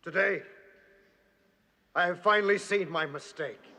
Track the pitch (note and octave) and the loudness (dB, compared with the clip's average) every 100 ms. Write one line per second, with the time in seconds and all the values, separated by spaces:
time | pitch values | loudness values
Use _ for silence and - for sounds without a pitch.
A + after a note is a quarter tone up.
0 | - E3 G3 F#3 - - - - _ _ | -6 -2 0 -2 -6 -20 -20 -20 _ _
1 | _ _ _ _ _ _ _ _ _ - | _ _ _ _ _ _ _ _ _ -2
2 | F3 F3 G3+ G#3 G3+ G3+ G3 G3+ F3+ E3 | 0 0 2 4 4 2 2 -2 -2 -4
3 | D#3 C#3+ - - D3 G#2+ - | -4 -6 -14 -10 -10 -10 -20